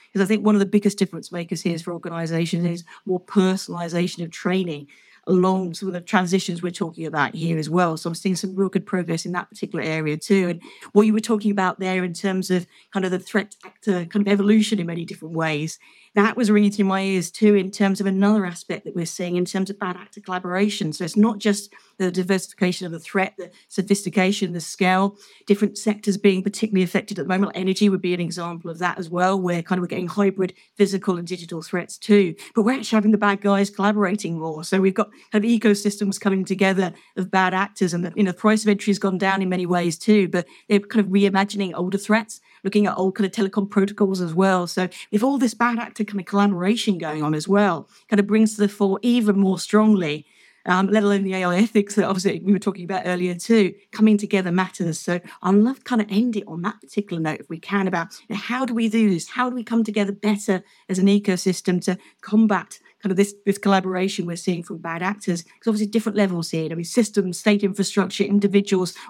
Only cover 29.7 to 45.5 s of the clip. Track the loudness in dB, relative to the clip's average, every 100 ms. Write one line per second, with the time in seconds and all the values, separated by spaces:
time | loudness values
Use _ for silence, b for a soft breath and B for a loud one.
29.7 | -2 -2 -4 -4 0 2 2 -4 -6 b
30.7 | 0 0 0 -2 -2 -4 -10 -10 -12 -6
31.7 | -6 -6 -6 4 4 4 0 B 0 0
32.7 | 0 0 2 4 4 4 2 2 2 0
33.7 | 0 0 2 0 -2 -4 -6 -6 -8 -2
34.7 | 2 2 2 -2 B B 0 2 4 4
35.7 | 2 0 -2 -4 -2 -2 0 -2 0 0
36.7 | 2 -2 -4 b -8 -2 0 2 0 -4
37.7 | -2 -2 -2 -4 0 0 2 2 2 2
38.7 | 0 0 0 0 0 0 0 0 -2 0
39.7 | 0 0 -2 2 2 2 -2 -4 B B
40.7 | 0 0 0 2 4 4 2 0 -2 -4
41.7 | -4 -4 -4 0 0 -2 -14 b b -2
42.7 | 2 2 2 -2 0 -2 0 -2 -2 -2
43.7 | 0 0 2 0 0 -2 2 2 2 0
44.7 | -4 -4 B B 0 0 2 0